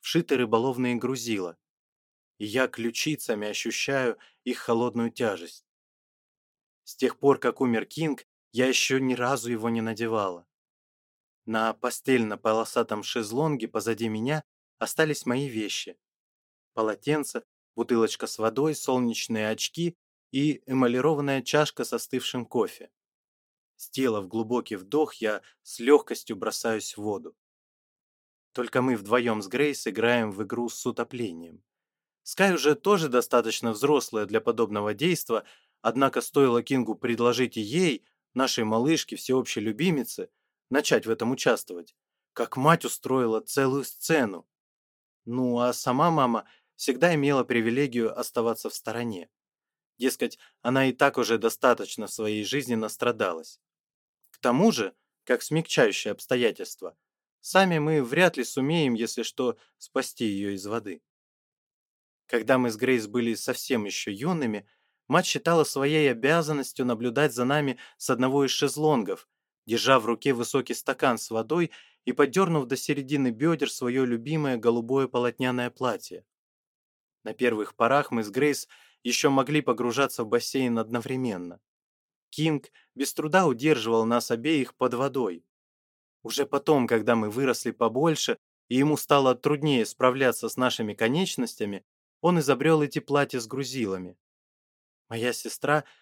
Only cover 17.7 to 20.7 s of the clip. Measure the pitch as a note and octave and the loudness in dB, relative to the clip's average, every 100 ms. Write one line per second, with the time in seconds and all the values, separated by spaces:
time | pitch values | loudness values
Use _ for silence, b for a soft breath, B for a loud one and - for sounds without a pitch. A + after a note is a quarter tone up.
17.7 | - A#2 A#2 G#2+ - A2 - A2 A2 D#3 | -6 2 4 2 0 -8 -2 -2 0 0
18.7 | D3 - B2+ A#2+ A2 - A2 G#2+ A2 - | 0 0 0 0 -2 -4 -2 -2 -2 -6
19.7 | - E3+ - _ _ _ C3+ D3+ C#3 - | -4 -4 -6 _ _ _ -2 0 -2 -2